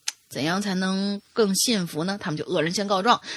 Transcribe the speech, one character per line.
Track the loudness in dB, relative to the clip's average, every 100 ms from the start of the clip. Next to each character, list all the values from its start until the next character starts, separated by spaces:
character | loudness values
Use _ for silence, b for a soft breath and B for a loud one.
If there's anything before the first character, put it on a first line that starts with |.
| -10 -10 _
怎 | -4
样 | -2 0
才 | -2
能 | -2 0 0 -2 -4 -4
更 | 0 2
信 | 4 2 2 0
服 | -2
呢？ | -4 -4
他 | -4
们 | -6
就 | -2
恶 | 0
人 | 0
先 | 0 0
告 | 2
状， | 4 2 B